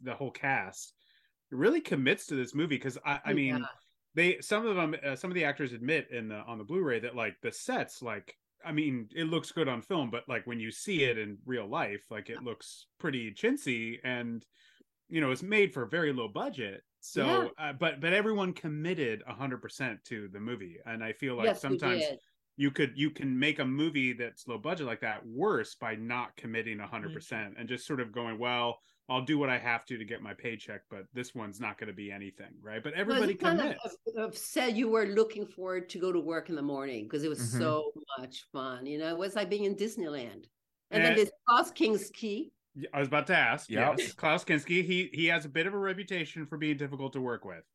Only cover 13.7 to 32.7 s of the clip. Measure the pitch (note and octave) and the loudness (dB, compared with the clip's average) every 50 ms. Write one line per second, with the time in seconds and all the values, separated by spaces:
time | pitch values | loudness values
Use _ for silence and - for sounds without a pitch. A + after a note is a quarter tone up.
13.7 | B2 A#2 A2+ A2+ A#2 A#2 - B2+ B2+ A#2+ A#2+ A#2 A#2 A2+ - _ _ _ - - | 0 0 0 -4 -6 -4 -4 -4 -2 -2 -2 -4 -4 -6 -8 _ _ _ -20 -20
14.7 | _ _ - _ _ _ _ _ E3 D#3+ D3+ C3 C3 B2 F3+ F#3+ G#3+ G#3+ G3+ F3 | _ _ -20 _ _ _ _ _ 0 2 2 4 2 0 0 2 4 4 4 4
15.7 | - C#3 A#2+ G#2 D#3 F3 E3+ D3 C#3 B2 A#2 G#2+ G2+ E3 A3+ C#4+ G#3 C3+ A2+ G2+ | 2 -2 -4 -2 0 2 2 2 2 0 -4 -4 -4 -4 -4 -4 -4 -4 -6 -6
16.7 | G2 - - _ _ _ - - - - - D4 F4 F#4+ - - - - D#3 D3 | -6 -10 -16 _ _ _ -18 -4 0 2 2 4 4 4 2 0 -4 -6 -6 -6
17.7 | C#3 B2+ E3+ E3 D3 C#3 D3 E3 F#3 G#3 G#3 A3 G#3+ G3+ F#3+ F#3 F3 - - D#3+ | -2 0 0 0 0 2 2 4 4 4 4 4 2 2 2 0 -2 -4 -4 -4
18.7 | D3+ D3+ D#3 E3+ F#3 E3+ C#3+ A#2 A2 G#2+ - B2+ A2+ A2+ C#3 C3+ B2+ A2 - A2 | -4 -2 -2 -2 0 0 0 0 0 -2 -6 -10 -8 -6 -4 -4 -4 -4 -8 -12
19.7 | - - C#3 B2 G#2+ F#2+ - - B2 G#2+ G#2 F#2+ F#2 G2+ G#2+ A2+ A#2+ G#2+ G2 F2 | -6 -4 -4 -4 -4 -6 -8 -8 -8 -8 -8 -8 -8 -8 -4 -4 -4 -6 -6 -12
20.7 | E2 E2+ - A#2 A2+ A2+ A2+ A2+ A2 - D3 C3+ B2 A#2+ A2 A#3 C#4+ - - C#3 | -14 -14 -10 -8 -8 -6 -4 -6 -4 -2 -2 -2 0 2 2 2 2 2 0 -2
21.7 | C3 A#2 D3+ C3 A#2+ - D#3 D3+ C3+ - _ _ _ _ _ _ _ - C#3+ C#3 | 0 2 2 2 2 2 2 0 -2 -6 _ _ _ _ _ _ _ 0 2 2
22.7 | C3+ - D3+ B2+ A2+ C3+ D3 D3+ D3+ - C#3 C3+ B2+ B2+ C#3 D3+ D3+ D3+ C#3 C3 | 4 2 2 0 2 0 0 0 0 -2 -2 0 2 4 4 2 2 2 0 0
23.7 | C3 C#3+ D3+ E3 D3+ C#3+ C3 B2+ B2 A2+ B2 A2+ - - - B2+ A#2+ A2 G#2 D3+ | 2 2 2 2 2 2 2 2 0 -2 -4 -6 -6 -10 -8 -8 -6 -4 -2 -4
24.7 | F#3 E3+ D3+ A#2+ A2+ - - A2+ G#2+ G#2 - A2+ A2+ B2+ F3+ G#3+ F#3+ B2 G#2+ - | -4 -2 -2 -4 -4 -4 -2 -4 -4 -4 -8 -8 -4 0 2 2 2 2 0 -2
25.7 | - - B2 A2+ A2 G#2+ A2+ A#2 B2 B2 A#2+ - - - - A#2 A2 A#2 A2 A2+ | -6 -8 -6 -4 -4 -4 -4 -4 -2 -2 -4 -6 -10 -12 -10 -4 -4 -2 -2 -2
26.7 | A2 G#2 G#2 G2+ A#2+ A2 G#2 G2+ - - - - B2 A2 G#2+ G2+ G2 - A#2+ A2+ | -6 -6 -8 -8 -8 -6 -6 -6 -8 -8 -8 -6 -6 -6 -6 -6 -8 -10 -6 -6
27.7 | B2+ A#2+ - - D3+ B2+ B2 A2 G#2 A#2+ A#2+ A#2 A2+ G#2+ A#2+ B2 B2 A#2+ A#2+ A#2+ | -6 -6 -2 -4 -2 -2 -2 -4 -4 -4 -4 -4 -4 -2 0 2 2 2 2 0
28.7 | A#2+ - _ _ _ _ _ - B2+ C3 C3 B2+ D#3 D3 C#3+ C3 B2+ A#2+ A#2 A#2+ | 0 -2 _ _ _ _ _ -2 0 0 2 2 2 2 4 2 2 0 2 0
29.7 | A#2 A2+ - - B2+ A2+ A2 G#2 A#2 G2+ G2+ G#2 G2 - - B2 A2+ G#2+ - - | 0 0 -2 -6 -8 -8 -6 -8 -8 -8 -8 -10 -12 -8 -6 -8 -8 -8 -10 -12
30.7 | G#2+ G2 - _ A2 G2 F#2+ - - B2 B2 - - B2+ A2 G#2 F#2+ G2+ A#2+ G#2+ | -12 -12 -12 _ -14 -14 -14 -10 -8 -8 -8 -8 -8 -10 -10 -10 -10 -8 -8 -8
31.7 | G2+ - A2+ G#2+ G2 F#2+ G#2 G2+ G2 G2+ G2+ G2 - - G2+ G2 - - G2+ G#2+ | -6 -8 -10 -10 -10 -10 -10 -10 -10 -10 -12 -12 -12 -14 -18 -18 -18 -18 -14 -10